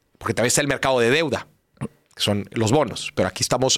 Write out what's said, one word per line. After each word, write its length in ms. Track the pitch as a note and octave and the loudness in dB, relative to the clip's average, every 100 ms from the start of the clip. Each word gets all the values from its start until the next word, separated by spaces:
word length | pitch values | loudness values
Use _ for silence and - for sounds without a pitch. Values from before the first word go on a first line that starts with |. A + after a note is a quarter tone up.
| _ _ | _ _
porque 160 | - | -6
también 140 | G#2 A#2+ | 0 0
está 140 | D3+ | 0
el 60 | C#3+ | 0
mercado 300 | B2+ C3+ B2+ | 0 0 2
de 120 | A#2 | 4
deuda, 340 | D3 D#3 F#2 - _ _ _ - _ _ - | 2 0 -4 -6 _ _ _ -14 _ _ -4
que 80 | |
son 240 | A2+ G2+ - | -2 -2 -4
los 200 | A#2 G#2+ | -2 2
bonos, 400 | D3+ B2 - - | 2 0 -4 -6
pero 140 | - F#2 | -2 -2
aquí 160 | - | -2
estamos 340 | A#2 B2 C3 | -2 0 0